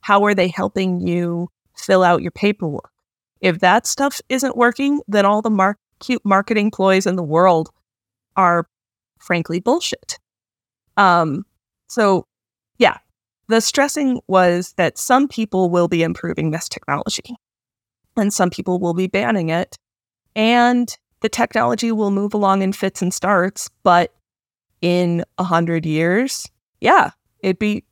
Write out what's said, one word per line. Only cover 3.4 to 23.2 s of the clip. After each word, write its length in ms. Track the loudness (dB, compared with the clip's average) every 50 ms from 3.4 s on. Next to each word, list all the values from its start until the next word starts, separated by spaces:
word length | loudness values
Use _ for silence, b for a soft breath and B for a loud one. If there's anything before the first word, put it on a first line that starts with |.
If 180 | -2 -2 0 2
that 280 | 4 4 4 4 2 -2
stuff 340 | -4 -2 -2 -2 -2 -6 -8 _
isn't 260 | -4 -2 -2 -2 0 2
working, 440 | 2 2 2 0 -2 -2 -2 -2 -4 -2
then 180 | 0 2 2
all 160 | 2 2 0
the 80 | 0 0
mar-, 280 | 0 2 2 0 0 _ _ _ _ _
cute 240 | -6 -6 -6 -4 _
marketing 460 | 0 0 0 2 0 -2 0 0 -2
ploys 340 | 0 0 2 2 2 2 2 0
in 80 | -2
the 80 | -4 -4
world 480 | 0 2 4 4 4 4 2 0 -4 _ _ _ _ _ _ _ _ _ _ _ _ _
are, 320 | 0 0 2 2 0 -4 _ _ _ _ _ _ _ _ _ _ _
frankly, 400 | _ -6 -4 -4 -4 -4 -6 -4
bullshit. 600 | -2 0 -2 -2 -2 -6 -10 -10 -12 -16 -16 -16 _ _ _ _ _ _ _ _ _ _ _ _ _ _ _ 2
Um, 480 | 4 4 4 4 2 0 -4 -6 -8 _ _ _ _ _ _ _ _ _
so, 400 | -4 0 2 2 2 0 -2 _ _ _ _ _ _ _ _ _ _ _
yeah, 200 | 2 2 2 0 _ _ _ _ _ _ _ _ _ _
the 120 | 0 0
stressing 600 | 0 0 0 0 0 0 0 -2 -2 -2 -2 -4 -4 _
was 460 | 2 4 4 4 2 0 -4 -8 _
that 240 | -2 -2 -2 -2 -6
some 280 | -2 0 2 2 2 0
people 440 | -2 -6 -6 -2 0 0 0 2
will 160 | 2 2 0 2
be 160 | 0 0 0
improving 480 | -2 -4 -6 -6 -8 -6 -4 -4 -4
this 180 | -4 -4 -8 -10
technology, 680 | -14 -14 -6 -6 -6 -6 -4 -8 -8 -10 -10 -14 -18 -20 _ _ _ _ _ _ _ _ _ _ _ _ _ _ _
and 160 | -2 -2 -2
some 200 | 0 0 -2 -2
people 280 | -2 -6 -6 -4 -4 -2
will 140 | -2 -2 -2
be 140 | -2 -2 -2
banning 420 | -2 -2 -2 0 -2 -2 -2 -2
it, 260 | -2 -4 -4 _ -10 -20 _ _ _ _ _ _ _ _ _ _ _
and 600 | -2 0 2 4 4 4 4 2 0 -2 -4 -8 -16 _ _ _ _
the 80 | -6 -4
technology 640 | -2 -2 -4 -2 0 0 0 0 0 -2 -2 -2
will 200 | -2 0 0 0
move 220 | 0 -2 -2 -2 -2
along 260 | 0 2 2 2 2
in 120 | 0 -2 -2
fits 280 | -2 -4 -6 -4 -2
and 100 | -4 -4 -4
starts, 560 | -4